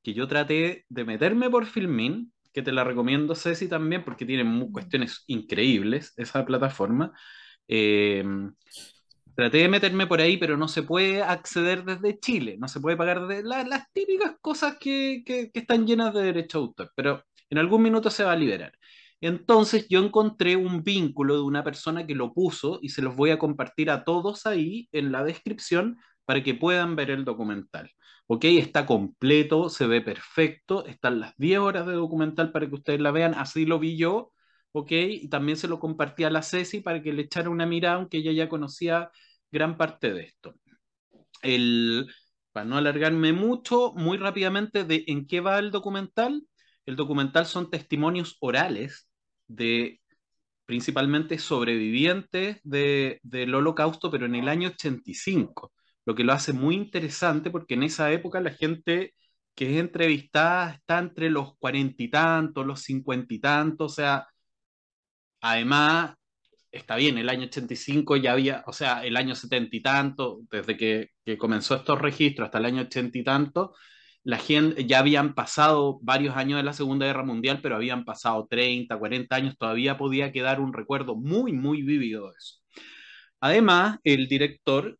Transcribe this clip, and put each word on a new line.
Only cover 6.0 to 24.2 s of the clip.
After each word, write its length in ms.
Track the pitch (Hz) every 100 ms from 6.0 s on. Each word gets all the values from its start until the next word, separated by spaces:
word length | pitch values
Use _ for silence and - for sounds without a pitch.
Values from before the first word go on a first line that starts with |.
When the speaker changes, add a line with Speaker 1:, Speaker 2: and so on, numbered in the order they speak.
| - -
Speaker 1:
esa 280 | 117 135
plataforma. 680 | 135 127 135 - 101 120 160 - - - - _ -
Eh, 560 | 113 107 104 104 98 98 98 101 - _ - - _ _ _ _
traté 240 | - 120 151
de 100 | 175
meterme 380 | 202 196 190 185
por 140 | 165
ahí, 160 | 165 185
pero 200 | 165 147
no 100 | 156
se 160 | 165
puede 380 | 147 175 190 196
acceder 600 | 180 175 - 175 175 185
desde 360 | 180 185 208 208
Chile, 380 | - 220 117 98
no 80 | 131
se 120 | 147
puede 180 | 151 170
pagar 300 | 170 180 180
de 160 | 196
la, 200 | 214 262
las 280 | 254 269 -
típicas 440 | 392 403 381 370 -
cosas 360 | 302 294 294 294
que, 440 | 277 277 269 262
que, 260 | 247 247 233
que 80 | 233
están 260 | 233 233 220
llenas 260 | 233 226
de 100 | 208
derecho 360 | 190 170 165 160
de 60 |
autor, 260 | 127 - 92
pero 280 | - 143 139 _ _ _
en 80 | 147
algún 260 | 170 220
minuto 260 | 226 220 220
se 140 | 202
va 100 | 196
a 20 |
liberar. 380 | 165 135 95 - _ _ - - _
Entonces 680 | 165 175 - 226 214 220 -
yo 140 | 185
encontré 540 | 202 214 214 214 175 185
un 260 | 185 180
vínculo 520 | 165 196 156 139 139
de 80 | 147
una 200 | 139 143
persona 420 | 143 139 165 170
que 100 | 156
lo 180 | 139 120
puso 460 | 175 180 - 143 185
y 80 | 143
se 120 | -
los 140 | 127
voy 160 | 127 147
a 80 | 156
compartir 500 | 156 143 131 - 156
a 140 | 143
todos 420 | - 175